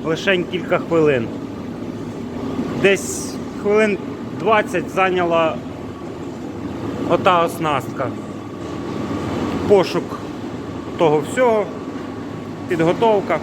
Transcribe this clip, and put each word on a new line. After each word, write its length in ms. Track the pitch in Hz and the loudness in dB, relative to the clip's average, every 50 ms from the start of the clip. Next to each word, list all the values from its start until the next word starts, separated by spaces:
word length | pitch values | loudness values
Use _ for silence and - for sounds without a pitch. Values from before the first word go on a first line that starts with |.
| - | 0
лише 340 | 151 160 156 - 196 196 180 | -2 -2 0 2 2 2 2
кілька 400 | 165 - - 175 - - 180 156 | 2 0 -2 -4 0 2 0 0
хвилин. 480 | 127 - 165 165 156 151 139 120 113 - - - - - - - - - - - - - - - - - - - - - - - - - - - - - - 123 | 2 2 4 6 6 6 6 4 2 -2 -4 -6 -8 -8 -8 -8 -8 -8 -8 -8 -8 -8 -8 -8 -8 -8 -8 -8 -8 -6 -6 -6 -6 -4 -4 -4 -2 -2 0 4
Десь 520 | 170 196 196 - - - - - - - - - - - - - | 4 4 4 4 0 -4 -4 -4 -6 -6 -6 -6 -8 -8 -8 -4
хвилин 360 | - 202 208 214 220 208 202 160 - - - - - - - 127 | 0 4 4 6 6 4 2 0 -4 -8 -8 -8 -8 -8 -6 -2
двадцять 520 | 151 208 226 214 208 - - 175 147 - | 2 4 4 4 4 2 0 -2 -2 0
зайняла 640 | - 175 190 190 180 180 175 170 170 165 165 160 - - - - - - - - - - - - - - - - - - - - - - - - - - - - - - - - | 2 2 2 4 4 2 2 4 4 4 4 2 0 -2 -6 -8 -10 -8 -10 -10 -10 -10 -10 -10 -10 -8 -8 -8 -8 -8 -10 -8 -8 -8 -8 -6 -6 -6 -6 -6 -4 -4 0 2
ота 340 | 165 175 - 196 180 170 170 | 2 4 4 4 4 4 4
оснастка. 640 | 165 - - 160 156 143 131 120 - 123 143 135 113 107 - - - - - - - - - - - - - - - - - - - - - - - - - - - - - - 175 | 2 0 -2 -2 0 0 0 -2 -4 -4 -4 -4 -4 -4 -6 -8 -10 -10 -10 -10 -10 -10 -10 -8 -8 -8 -6 -6 -6 -4 -4 -4 -4 -4 -4 -4 -4 -2 -2 -2 -2 -2 -2 4 6
Пошук 500 | 202 196 165 - - 170 - - - - - - - - - - - - - - - - - - - - | 6 6 6 4 0 -2 -2 -2 -8 -8 -8 -10 -8 -8 -8 -8 -8 -8 -8 -8 -8 -8 -8 -8 0 4
того 240 | 175 156 151 156 139 - | 4 6 6 4 2 0
всього, 320 | - 254 254 240 220 214 196 - - - - - - - - - - - - - - - - - - - - - | 0 2 4 4 4 2 0 -2 -6 -8 -8 -8 -8 -8 -8 -8 -8 -8 -8 -8 -8 -8 -8 -10 -10 -10 -4 -4
підготовка. 720 | 180 160 165 165 180 170 226 226 214 196 151 - 170 147 | 0 2 4 2 4 4 4 6 6 4 2 0 -2 -2